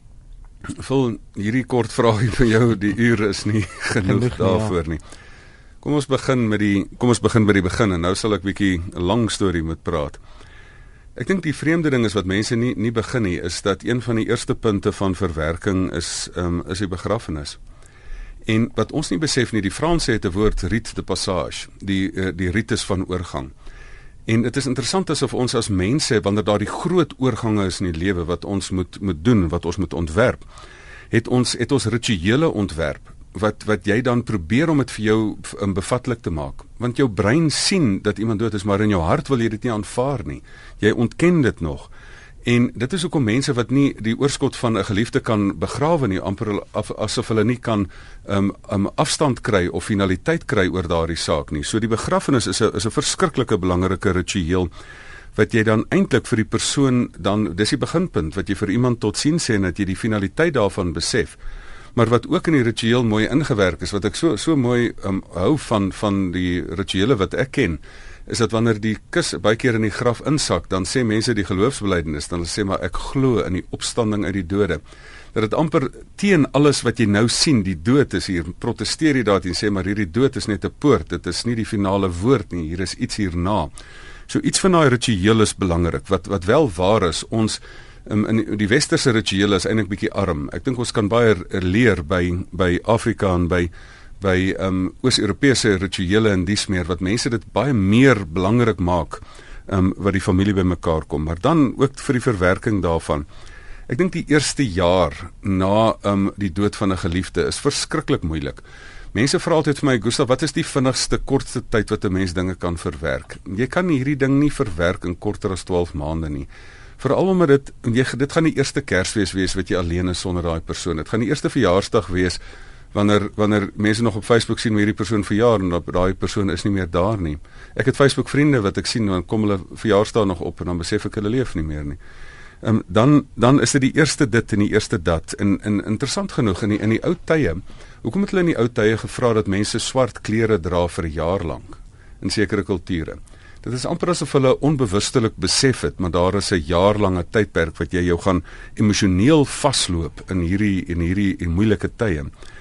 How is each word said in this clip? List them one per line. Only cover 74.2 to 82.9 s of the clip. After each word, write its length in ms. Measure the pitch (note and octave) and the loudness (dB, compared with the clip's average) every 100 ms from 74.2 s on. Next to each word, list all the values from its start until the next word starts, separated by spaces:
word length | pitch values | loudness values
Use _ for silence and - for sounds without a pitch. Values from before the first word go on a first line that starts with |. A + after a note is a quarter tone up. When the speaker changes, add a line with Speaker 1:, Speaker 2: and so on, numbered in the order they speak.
Speaker 1:
uit 100 | F2+ | -2
die 120 | G2 E2+ | -4 -2
dode." 340 | G2 G2+ D#2 - - - - - | 0 0 -2 -6 -18 -20 -20 -8
Dat 80 | - | -4
het 120 | G#2+ | 0
amper 360 | G#2+ D#3+ D#3+ C3+ - - - | 0 0 0 -2 -6 -16 -2
teen 340 | G3+ F3+ C#3 | 2 4 4
alles 300 | C#3 D3 C3 | 4 4 4
wat 160 | B2 A2 | 0 2
jy 80 | A2 | 2
nou 220 | G2+ A#2 | 4 2
sien, 340 | - - B2+ | 2 2 2
die 200 | F#2 F2 | 2 -2
dood 320 | E2+ C#3 B2+ | 2 4 4
is 120 | F#2+ - | 0 -2
hier, 180 | F2+ E2 F2+ | -2 -4 -6
protesteer 580 | A#2+ A2 G#2+ - D#3 C3+ | -6 -4 -4 0 2 2
jy 60 | |
daarteen, 320 | G#2 G2 F2+ | 4 2 2
sê 160 | E2+ G#2+ | -2 -2
maar, 140 | G2+ | 0
"Hierdie 260 | F#2 G#2 G2 | -2 -2 -2
dood 260 | E2 C3+ A2 | 2 0 0
is 100 | - | -2
net 180 | G2+ | -2
'n 100 | G2+ - | -4 0
poort, 300 | D3 A2 D2+ | 2 2 2
dit 180 | E2+ F2 | -6 -4
is 180 | E2+ | -4
nie 100 | A#2 | -2
die 120 | A#2 G#2 | -2 -2
finale 420 | A2 G2 G2 G2 | -2 0 2 0
woord 440 | E2+ G#2+ C3+ - | 0 2 2 0
nie, 160 | F2 D#2+ | -6 -6
hier 120 | F2 | -4
is 140 | F#2 | -6